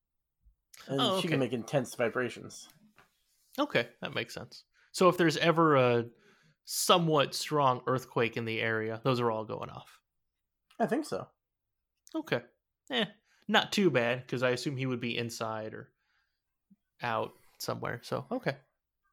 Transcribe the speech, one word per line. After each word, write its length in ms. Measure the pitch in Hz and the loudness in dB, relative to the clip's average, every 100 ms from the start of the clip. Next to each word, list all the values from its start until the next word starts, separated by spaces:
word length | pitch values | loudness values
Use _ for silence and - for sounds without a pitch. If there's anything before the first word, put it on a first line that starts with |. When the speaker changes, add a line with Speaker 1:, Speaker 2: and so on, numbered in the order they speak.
| _ _ _ _ _ _ _ - - | _ _ _ _ _ _ _ -18 -6
Speaker 1:
And 120 | 139 | -2
Speaker 2:
Oh, 200 | 226 190 | 0 0
Speaker 1:
she 80 | 180 | 0
can 60 | |
Speaker 2:
okay. 60 | 151 | 0
Speaker 1:
make 80 | 123 | 0
intense 420 | 120 107 147 120 | -2 -2 -2 -2
vibrations. 760 | - 117 127 123 - 104 - - _ _ _ _ _ _ _ _ - | -2 -2 -2 -4 -6 -16 -18 -20 _ _ _ _ _ _ _ _ -4
Speaker 2:
Okay, 300 | 294 135 117 - | -2 0 -2 -6
that 140 | 185 | -8
makes 180 | 135 117 | -6 -6
sense. 320 | - - - - _ _ | -8 -16 -18 -20 _ _
So 160 | - 185 | 2 4
if 80 | 175 | 6
there's 180 | 170 147 | 4 4
ever 400 | 160 165 165 139 | 2 4 6 6
a 300 | 123 120 117 - _ _ _ _ | 6 4 0 -8 _ _ _ _
somewhat 720 | - - - 190 165 156 131 | -10 -2 4 4 6 2 2
strong 480 | - - 151 139 123 - | -2 -2 2 2 2 0
earthquake 500 | 131 - - 117 120 | -2 -2 0 0 0
in 80 | |
the 160 | 113 113 | -4 -2
area. 400 | 113 113 110 113 | 0 0 -2 -2
Those 160 | 139 123 | 0 2
are 100 | 120 | 2
all 140 | 110 | 0
going 260 | 107 107 - | -4 -8 -8
off. 300 | - - - _ _ _ _ _ _ _ - | -14 -20 -20 _ _ _ _ _ _ _ -4
Speaker 1:
I 80 | 214 | -2
think 180 | 254 302 | -2 -4
so. 220 | 92 - _ _ _ _ _ _ _ _ | -8 -8 _ _ _ _ _ _ _ _
Speaker 2:
Okay. 260 | 320 302 123 - _ _ _ - | -10 -4 -4 -4 _ _ _ -6
Eh, 160 | 254 214 - _ _ - | -2 -2 -6 _ _ 0
not 240 | 226 247 | 0 2
too 180 | - 190 | 2 4
bad, 360 | 131 117 127 - | 4 2 0 -4
'cause 160 | 127 | 0
I 80 | 127 | 2
assume 260 | 123 - 135 | 0 -2 -4
he 100 | 135 | -2
would 140 | 123 | -2
be 160 | 120 113 | -4 -4
inside 580 | 120 - 113 110 110 | -4 -6 -6 -6 -8
or 160 | 110 - _ _ _ _ _ _ _ _ _ _ _ | -12 -16 _ _ _ _ _ _ _ _ _ _ _
out 300 | 120 110 110 - _ - | -4 -2 -4 -8 _ -12
somewhere, 420 | - 117 - 117 | -8 -6 -6 -8
so, 240 | - 127 131 | -6 -8 -6
okay. 260 | 254 160 135 _ _ _ _ _ | -6 -4 -6 _ _ _ _ _